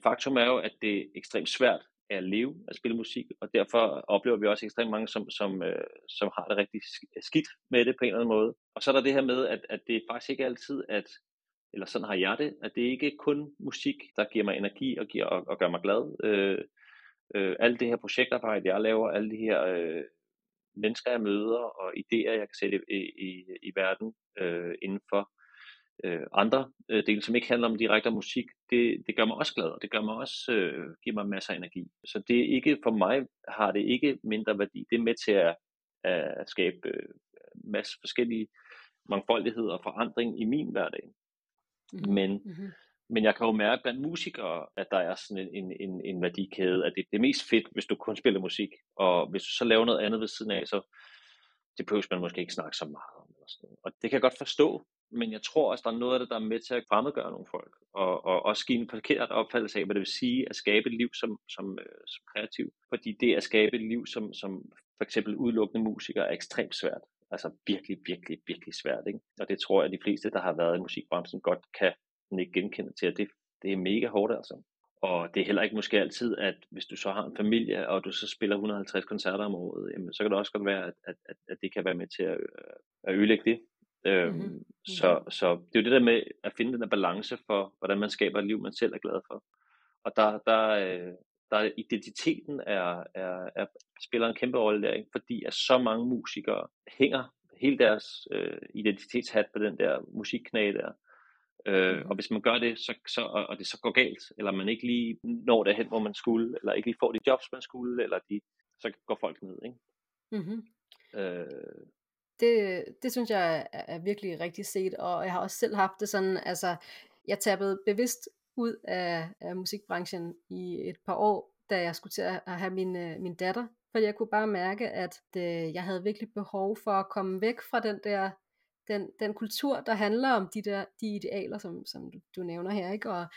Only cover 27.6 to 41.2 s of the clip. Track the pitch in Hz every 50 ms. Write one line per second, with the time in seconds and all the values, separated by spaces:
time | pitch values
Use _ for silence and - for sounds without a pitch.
27.6 | 117 117 110 107 113 104 107 107 - 117 113 104 - - - 127 120 - - _
28.6 | _ - 123 120 120 117 - - - - 107 117 110 113 - - 156 - - -
29.6 | 85 80 - - - - 117 107 107 107 110 117 135 - - - - 127 117 104
30.6 | 90 78 64 80 85 80 82 - - 120 107 104 101 101 98 95 - - 92 85
31.6 | 90 87 - 92 85 - _ _ - - - 104 - - 120 120 123 - 131 127
32.6 | - 156 143 - - 117 113 104 90 98 127 139 127 - _ _ - - - 110
33.6 | 107 95 95 104 101 120 123 123 151 143 131 - - 107 107 110 107 107 104 98
34.6 | 101 - - 104 101 - 117 117 113 117 117 - - 110 101 95 85 85 82 -
35.6 | _ _ _ _ _ _ _ _ - 92 90 82 76 76 - 65 - - - 98
36.6 | 90 87 - - - - - - - - - _ _ _ _ - - _ - -
37.6 | - 107 104 101 - - - - - - - 123 123 120 113 110 110 - _ _
38.6 | - - - - - _ _ _ _ - 123 98 - - 117 110 98 117 107 117
39.6 | 113 92 87 90 - 98 - 107 117 113 - 120 117 113 - - 110 110 135 151
40.6 | - - - 101 82 - - - - - - _